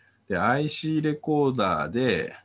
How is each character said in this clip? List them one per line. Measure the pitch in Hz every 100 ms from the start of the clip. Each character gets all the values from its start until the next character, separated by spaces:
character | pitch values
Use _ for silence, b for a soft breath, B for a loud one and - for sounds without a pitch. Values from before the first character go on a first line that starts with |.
| b b -
で、 | 92
ア | 104 135
イ | 151
シ | - 156 156
ー |
レ | 151
コ | 151 - 151 139
ー | 127
ダ | 95 80 76
ー |
で、 | 113 127 87 - -